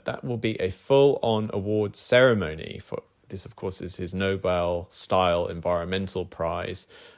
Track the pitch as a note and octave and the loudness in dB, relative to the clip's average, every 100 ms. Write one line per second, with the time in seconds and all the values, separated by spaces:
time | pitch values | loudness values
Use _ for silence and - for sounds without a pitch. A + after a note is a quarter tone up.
0 | - - C3 A#2 A2+ A2 F#2 - - C#3 | -6 -8 -6 -4 -4 -2 -4 -4 2 6
1 | C#3 - A#2 G#2+ G#2+ G#2 G2+ G#2+ G#2 - | 6 4 0 0 0 -4 -2 0 -2 -4
2 | - B2 B2+ G#2+ D#2+ D#2 - - - - | 4 6 8 6 0 -6 -10 -12 -10 -10
3 | - _ _ F#2+ - - G2 - F2+ - | -10 _ _ -12 -12 -8 -8 -6 -10 -8
4 | F2+ F#2+ G2 G2 F#2 F2+ F2 F2 F2 - | -6 -2 0 0 0 2 0 -2 -6 -10
5 | - F#2 F2+ F2 F2 E2+ F2 F2 E2+ F#2+ | 0 2 4 2 0 -4 -2 -2 -2 -4
6 | F#2+ F#2 F2 - E2 F2+ F#2 F#2 - - | -4 -6 -6 -4 -4 -4 -6 -10 -14 -20
7 | - | -20